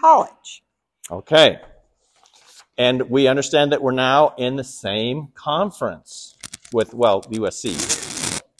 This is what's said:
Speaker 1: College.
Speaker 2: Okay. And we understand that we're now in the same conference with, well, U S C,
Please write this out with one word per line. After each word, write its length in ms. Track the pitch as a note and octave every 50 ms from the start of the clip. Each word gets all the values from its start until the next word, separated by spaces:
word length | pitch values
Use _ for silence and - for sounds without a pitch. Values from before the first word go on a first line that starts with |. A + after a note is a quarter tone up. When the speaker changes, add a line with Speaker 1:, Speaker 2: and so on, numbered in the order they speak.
Speaker 1:
College. 640 | - D#4+ D#4 A#3+ - - - _ - - - - _ _ _ _ _ _ _ _ - -
Speaker 2:
Okay. 500 | E2+ F#2+ - - D#3 D#3+ D3+ A#2 - - - - - _ _ _ _ _ _ _ _ _ _ _ _ _ _ _ - - - _ _
And 320 | - B2 B2 C3 B2+ - -
we 180 | B2 C3+ C#3 B2+
understand 440 | C3 C#3 C3+ - D3+ D3 D3 C#3+
that 80 | D3 C#3
we're 120 | C#3 B2+
now 420 | B2+ C3 C3 B2+ C3+ D3 D3+ - -
in 200 | - B2 B2+ C3+
the 80 | C#3 B2+
same 640 | - - - - G2 G2+ G#2+ A2+ A#2+ C3 D#3 D3 - _
conference 1000 | - - D3+ D3 E3 G3+ G3+ - - C3+ G#2 E2 - _ - - - - - _ _ - - - - _ -
with, 200 | - A2+ G#2+ -
well, 320 | - A#2 A#2 A2 G2 G2 - A#2+
U 160 | A2 A2 G#2+
S 100 | F#2 - -
C, 140 | - A2+ E2+ - - - - - - - - - - - - - - _ _